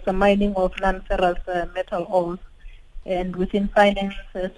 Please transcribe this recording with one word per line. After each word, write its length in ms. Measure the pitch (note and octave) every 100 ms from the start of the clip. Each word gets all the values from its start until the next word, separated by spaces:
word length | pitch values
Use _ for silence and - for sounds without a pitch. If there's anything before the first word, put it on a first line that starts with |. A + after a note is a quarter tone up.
| -
the 80 |
mining 400 | F#3+ G3+ G3+ G3+ F#3+
of 180 | F#3 F#3
non-ferrous, 640 | F#3+ F#3 - F#3+ F#3 F3 -
uh, 200 | F3+ E3+ F#3
metal 300 | F#3 F#3 E3+
ores. 300 | F#3 E3+ F3+ - - - - - - -
And 300 | F3+ F#3 F3
within 320 | F#3 G#3 G3+
finance, 460 | G#3+ G3+ G3+ G3 - -
as 180 | F#3+ F#3